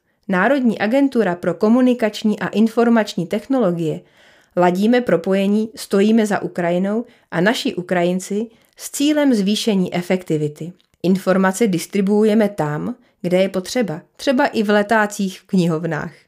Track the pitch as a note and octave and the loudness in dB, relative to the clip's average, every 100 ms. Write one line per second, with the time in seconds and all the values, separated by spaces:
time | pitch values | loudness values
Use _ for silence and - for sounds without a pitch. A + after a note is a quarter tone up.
0 | _ _ - F3+ G#3+ C#4+ B3 - G#3+ C4+ | _ _ -4 0 2 2 2 0 0 2
1 | C#4 A#3+ F#3+ F3 F#3 E3+ G#3+ A#3+ B3+ B3 | 2 2 0 -2 -4 0 2 4 4 2
2 | G#3+ - G#3+ G#3 F3+ G3+ A3 A#3 A#3+ A#3 | -2 -2 -2 -2 -4 0 2 2 2 2
3 | G#3+ - D#3+ G#3 - C4+ G3 E3+ D#3+ E3 | 0 -4 -4 -6 -2 0 0 0 -4 -6
4 | - _ _ _ _ - F3+ F3+ G#3+ B3 | -12 _ _ _ _ 0 2 2 2 2
5 | A#3+ E3+ G3 G3 G3 G#3+ A3 - - G3 | 2 0 0 0 2 0 -2 -10 -2 2
6 | G#3 A3+ G#3+ F#3 F3 - E3+ F3 G3 G#3+ | 4 4 2 -2 -4 -4 -2 0 0 -4
7 | A#3+ _ _ E3 F#3+ G3+ - - F3 F3+ | -6 _ _ 0 0 0 -4 -6 -4 0
8 | F3 F#3 - G3+ A3+ _ _ _ - - | 0 -2 -4 -6 -6 _ _ _ -14 -2
9 | C#4+ D4+ C#4+ A3+ F#3+ G#3+ - G3 F3 F3 | 0 2 2 2 2 0 0 0 0 -4
10 | F3 F#3 - D#3 D3 D3 D#3+ - _ _ | -2 -4 -2 -2 -2 -6 -16 -16 _ _
11 | F3+ F#3+ F#3 F#3 F#3+ F#3 A#3 E3+ - G3 | 0 0 2 2 0 0 0 0 -2 -2
12 | G3 G#3 G#3+ G#3+ G3+ G3+ D3+ D3+ F3+ B3 | 2 2 4 4 0 -2 -4 -4 -8 -10
13 | _ _ F3 F3+ F#3+ F#3+ F#3 B3+ G3 D#3+ | _ _ -2 0 0 -2 -4 -4 -4 -6
14 | - _ - C4 C#4+ A3+ G#3 G#3 G#3 A3+ | -14 _ 0 2 0 0 2 0 2 0
15 | G#3 - F#3+ F#3 _ F#3+ F3 D#3+ E3+ D3+ | 0 -2 -6 -6 _ 0 2 0 -4 -6
16 | E3+ - | -8 -14